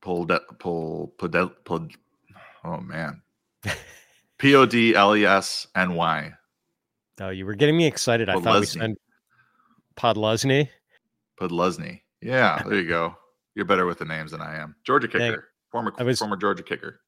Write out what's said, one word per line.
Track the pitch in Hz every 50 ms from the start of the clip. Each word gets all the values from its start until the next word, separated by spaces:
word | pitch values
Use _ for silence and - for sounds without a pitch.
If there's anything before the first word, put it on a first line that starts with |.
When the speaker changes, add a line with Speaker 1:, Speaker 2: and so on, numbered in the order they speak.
Speaker 1:
Pulled, | - 92 90 87 87 82 90 80 - - - _
pull, | - 92 85 82 80 80 80 82 80 - _ _
pull, | - 87 73 82 92 90 - _ _
pull, | - 87 82 82 78 - - _ _ _ _ _ _ - - - - - _ _
oh, | 82 82 78
man. | - - - 78 82 76 - - _ _ _ _ _ _ _ _ - 101 - -
Speaker 2:
<laughs> | - - - - _ _ _ _ _ _ _ _
Speaker 1:
P | - 135 139
O | 139 131 117
D | 110 120 113 117 110
L | - 101 101 107
E | 107 104
S | 101 98 98 95 - - - - - _
N | 95 92 90 90
Y. | 85 85 82 80 78 73 71 - _ _ _ _ _ _ _ _ _ _ _ _ _ _ _ _ -
Speaker 2:
Oh, | 98 95
you | 95 95 95
were | 95 107
getting | 101 139 147 151
me | 165 170 151
excited. | - - - - 117 113 113 95
I | 92
thought | 92 87 113 113 101
we | 104 101
Speaker 1:
Podlesny. | - -
Speaker 2:
signed | 113 110 110 - _ _ _ _ _ _ _ _ _ _ _ _ _ _ _ _ _ _ _ -
Podlesny. | - 120 110 107 107 107 113 113 - 135 135 139 147 131 _ _ _ _ _ _ _ _ _ _ _ _ _ _
Speaker 1:
Podlesny. | 92 92 85 85 87 92 87 85 82 - - - _ _ _ _
Yeah, | - 113 127 131 123 101 78 76 -
there | 98 107
you | 101 90 82
go. | 85 85 85 82 85 - _ _ _ _ _ _ _
You're | 104 101
better | 87 101 92 92 90
with | 87 -
the | 85
names | 78 80 78 78 78
than | 78 78
I | 80 78 78 78
am. | 76 76 - _ _
Georgia | - 127 139 123 113
Speaker 2:
Dang. | - 117 120 120
Speaker 1:
kicker. | 110 - - _ _ _ _ _
Former, | - 120 117 107 - -
Speaker 2:
I | 123
was | 120 127 -
Speaker 1:
former | 113 107 101
Georgia | 92 98 104 95 87
kicker. | 85 - - - - 80 - _ _